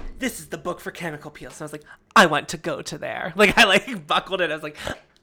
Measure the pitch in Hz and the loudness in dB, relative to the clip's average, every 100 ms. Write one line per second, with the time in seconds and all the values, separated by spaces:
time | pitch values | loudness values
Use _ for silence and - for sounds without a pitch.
0 | - - 262 - 151 160 180 170 190 - | -6 -4 -4 -6 -10 -8 -6 -6 -8 -8
1 | 170 147 147 - 127 - 151 151 - - | -8 -8 -12 -16 -16 -12 -12 -12 -16 -20
2 | _ 226 180 151 156 160 170 147 - 160 | _ 4 6 4 -2 -6 -6 -6 -8 -8
3 | 131 113 180 175 202 220 220 196 262 208 | -8 -6 -6 4 6 8 6 6 4 -6
4 | 151 175 - 185 165 151 151 147 - - | 0 0 0 -2 0 -2 -6 -8 -8 -10
5 | _ _ | _ _